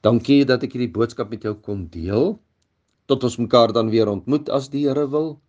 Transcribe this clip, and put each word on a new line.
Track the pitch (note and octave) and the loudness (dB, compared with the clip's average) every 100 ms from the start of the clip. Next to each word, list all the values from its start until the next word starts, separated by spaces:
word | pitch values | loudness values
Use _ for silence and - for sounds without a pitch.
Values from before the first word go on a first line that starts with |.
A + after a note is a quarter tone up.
Dankie | - A#2+ A#2+ C#3+ C3 | 4 2 4 4 4
dat | B2+ | 0
ek | A2+ B2 | -2 -6
hierdie | B2 | -6
boodskap | G#2 A#2 - G#2+ | -2 -4 -4 -10
met | G#2+ | -6
jou | A2 G#2 | -8 -8
kon | - G2+ F2 | -8 -10 -10
deel. | E2 E2+ G#2+ F3 A3 _ _ _ _ _ _ - | -8 -2 0 0 -4 _ _ _ _ _ _ -4
Tot | C3+ | 0
ons | B2+ - | 0 -2
mekaar | A2+ B2 A2+ A2 | 2 4 4 2
dan | A2 | 2
weer | A2 G#2+ | 2 2
ontmoet | G2 B2 D3 D3 | -2 -2 -2 0
as | C#3 C3+ | -4 -4
die | C#3 C#3+ | -2 0
Here | C#3 C#3+ | 0 -2
wil. | D3 D#3+ C#3+ | -2 -4 -8